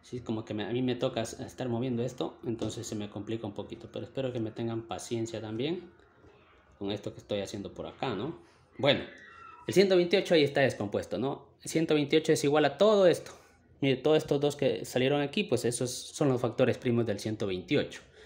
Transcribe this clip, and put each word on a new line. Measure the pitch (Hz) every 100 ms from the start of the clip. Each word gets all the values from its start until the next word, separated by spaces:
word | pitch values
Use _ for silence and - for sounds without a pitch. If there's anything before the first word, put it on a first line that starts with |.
Sí, | - 127
como | 120 107 107
que |
me, | 104
a | 98
mí | 120
me | 127 123
toca | 131 113
s-, | 113 -
estar | 123 - 127
moviendo | 117 131 117
esto, | 123 - 160 - 131
entonces | 113 110 117 107
se | 107
me | 104
complica | 101 101 113 104
un |
poquito. | 101 98 - -
Pero | 113 110
espero | - 131
que | 117
me | 110
tengan | 107 117 113 113
paciencia | 90 - 117 113 110
también | 107 110 139 180 - - _ _ - _ _ _ _ _
con | 98
esto | 110 -
que | -
estoy | - 104
haciendo | 98 104 95
por | - 80
acá, | - 135 98
¿no? | 131 - - _ _ -
Bueno, | 139 131 - - - - - - -
el |
ciento | 175 196 185
veintiocho | 175 190 180
ahí | 170 143
está | 143
descompuesto, | 131 - 104 101 - 95
¿no? | 131 - - _
El | -
ciento | 160 160
veintiocho | 156 143 160 156
es | 151 143
igual | 151
a | 147 -
todo | 208 208 185
esto. | 143 - - - _ _ _
Mire, | 139 123
todos | 147 156
estos | 156 147
dos | 147 -
que | 135 92
salieron | - 127 127 143
aquí, | 139 - 202
pues | 120
esos | 113 123 123
son | - - - 147
los | 123
factores | 120 - 123 117
primos | 127 120 107
del | 101
ciento | 107 110 104
veintiocho. | 92 - 143 87 - - -